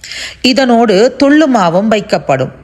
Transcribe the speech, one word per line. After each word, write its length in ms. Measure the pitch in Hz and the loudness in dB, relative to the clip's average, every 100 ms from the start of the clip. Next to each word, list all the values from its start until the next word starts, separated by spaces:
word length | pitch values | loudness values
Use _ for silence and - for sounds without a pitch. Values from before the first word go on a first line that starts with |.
| - - - - | -18 -16 -16 -8
இதனோடு 760 | 247 262 254 233 233 185 254 - | -4 -2 2 2 2 2 2 2
துள்ளுமாவும் 680 | 277 302 311 233 175 175 220 | 2 2 2 2 0 0 0
வைக்கப்படும். 600 | 214 175 160 147 131 135 - | -2 -2 -4 -2 -2 -4 -6